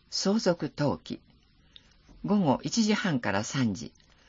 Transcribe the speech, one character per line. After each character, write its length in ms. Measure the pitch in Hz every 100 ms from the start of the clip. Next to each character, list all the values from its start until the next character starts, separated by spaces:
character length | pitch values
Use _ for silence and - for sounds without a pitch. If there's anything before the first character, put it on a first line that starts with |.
| _
相 260 | - 190 220
続 340 | 196 170 156 -
登 220 | 147 87
記。 160 | - - - _ _ _ _ - _ _ - -
午 140 | 160 208
後 220 | 160 -
一 220 | 156 233
時 100 | 214
半 260 | 208 190 135
か 120 | 104
ら 120 | 98
三 300 | 110 143 120
時。 180 | 87 - - _ _